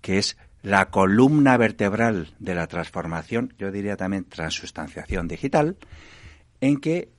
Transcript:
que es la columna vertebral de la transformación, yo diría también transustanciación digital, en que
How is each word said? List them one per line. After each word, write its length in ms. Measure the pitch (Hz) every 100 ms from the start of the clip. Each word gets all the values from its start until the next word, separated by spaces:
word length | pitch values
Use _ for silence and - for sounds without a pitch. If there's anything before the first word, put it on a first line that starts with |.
que 180 | - 95
es 180 | 110 - - _
la 300 | 98 98 95
columna 640 | 101 95 104 131 151 139 123
vertebral 680 | 113 104 101 107 117 104 78 -
de 160 | 95
la 140 | 87 82
transformación, 880 | 85 82 92 82 82 80 113 127 _
yo 140 | 98
diría 240 | 98 101 98
también 280 | 95 98 90
transustanciación 1000 | - 80 - - - 78 - - 92 85
digital, 500 | - 139 151 151 196 - - - - - - _ _
en 200 | 135 143
que 300 | 156 170 -